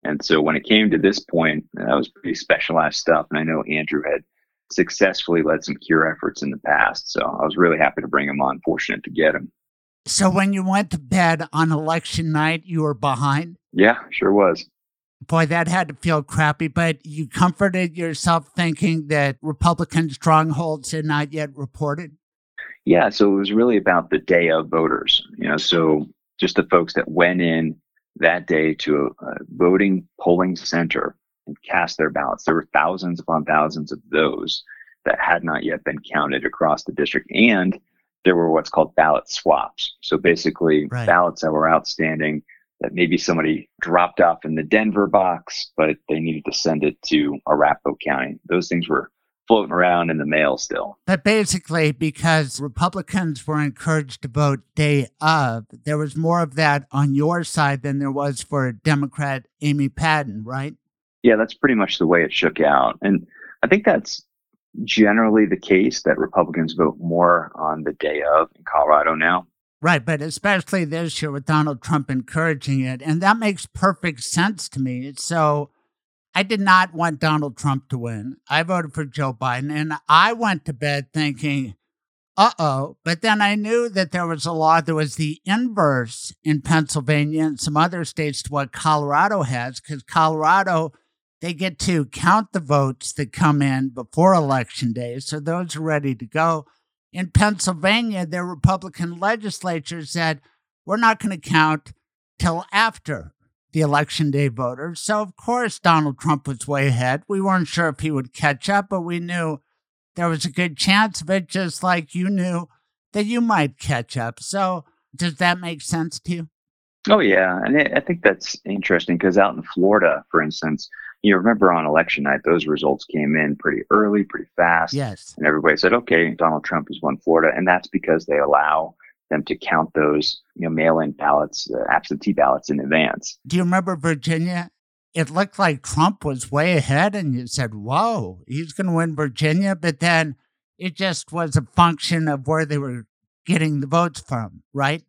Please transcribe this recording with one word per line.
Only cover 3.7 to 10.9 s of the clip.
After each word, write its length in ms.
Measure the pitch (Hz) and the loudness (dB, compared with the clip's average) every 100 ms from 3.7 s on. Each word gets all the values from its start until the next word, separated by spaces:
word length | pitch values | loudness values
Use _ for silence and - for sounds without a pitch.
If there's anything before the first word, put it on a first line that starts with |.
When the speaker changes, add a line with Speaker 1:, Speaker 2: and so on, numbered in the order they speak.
| 78 73 73 71 | -4 -2 -4 -2
Speaker 1:
had 120 | 73 _ _ _ _ _ | -6 _ _ _ _ _
successfully 720 | - 85 - 98 90 - 85 | -2 -2 2 0 0 0 0
led 200 | 78 80 | 2 0
some 120 | - 71 | -2 -10
cure 360 | - 80 80 | 0 2 2
efforts 300 | - - - | 0 -6 -6
in 80 | 71 | -8
the 80 | 69 | -6
past. 540 | - 73 53 - - | 0 2 2 -2 -6
So 100 | - | -4
I 240 | - - 78 | -4 -2 -2
was 100 | 73 | 2
really 220 | 85 80 | 2 4
happy 240 | 73 - | 0 0
to 60 | 69 | -4
bring 200 | 73 71 | -2 -2
him 140 | 69 | -2
on, 180 | 69 - - | -2 -2 -4
fortunate 380 | - - - | -4 -4 -8
to 80 | - | -6
get 240 | - 78 73 | 0 2 0
him. 160 | - _ _ _ _ _ - | -8 _ _ _ _ _ -6
Speaker 2:
So 240 | - 196 | 0 2
when 240 | 190 196 | 4 2
you 120 | 196 185 | 0 0
went 240 | 196 196 | 0 0